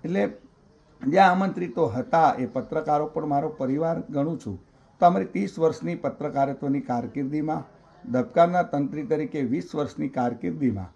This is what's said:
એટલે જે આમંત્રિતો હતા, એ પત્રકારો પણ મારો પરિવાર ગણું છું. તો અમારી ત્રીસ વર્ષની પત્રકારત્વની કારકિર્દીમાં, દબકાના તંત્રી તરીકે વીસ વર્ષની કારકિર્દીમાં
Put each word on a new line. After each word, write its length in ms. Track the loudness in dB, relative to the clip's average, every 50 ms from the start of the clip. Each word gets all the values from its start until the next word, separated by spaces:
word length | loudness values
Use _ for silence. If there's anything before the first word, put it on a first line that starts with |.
| -4
એટલે 240 | -2 0 0 0 -2 -4 -12 -20 -20 _ _ _ _ _ _ _ _ _ _ -4 2
જે 100 | 4 6
આમંત્રિતો 680 | 6 6 6 4 2 0 -2 -4 -6 -4 0 0 0
હતા, 480 | 0 0 -4 -2 2 4 6 6 6 4 2
એ 80 | -4
પત્રકારો 600 | -4 -4 -6 -6 -2 -4 -4 0 2 0 0 0
પણ 200 | -2 -4 -4 -2
મારો 220 | 0 0 0 0 -2
પરિવાર 520 | -4 -4 -4 -2 -2 0 0 -2 -2 -4
ગણું 380 | -6 -4 -2 -2 -2 -2 -4 -6
છું. 260 | -8 -10 -10 -10 _ _ _ _ _ _ _ _
તો 60 | 6
અમારી 180 | 6 6 4 -2
ત્રીસ 340 | -2 -2 -2 -4 -2 -2 0
વર્ષની 360 | 0 0 0 0 -6 -6 -6
પત્રકારત્વની 840 | -4 -4 -6 -6 -4 -8 -4 0 0 0 0 0 -4 -2 -2 -2 -2
કારકિર્દીમાં, 840 | -2 -2 -4 -4 -4 -6 -6 -6 -6 -4 -4 -4 -2 -2 -4 -6 -6 -12 -20 _ _ _ _ -18 -10 -2
દબકાના 520 | -2 -2 -2 2 6 6 6 6 6 0
તંત્રી 400 | 0 0 -2 -2 -2 -2 -4 -8
તરીકે 380 | -2 -2 -2 -2 -2 -4 -4 -4
વીસ 340 | -2 -2 -2 -4 -4 -6 -4
વર્ષની 340 | -4 -4 -4 -4 -6 -6 -4
કારકિર્દીમાં 840 | -2 -2 -2 -2 -2 -4 -6 -6 -4 0 0 0 0 -2 -8 -12 _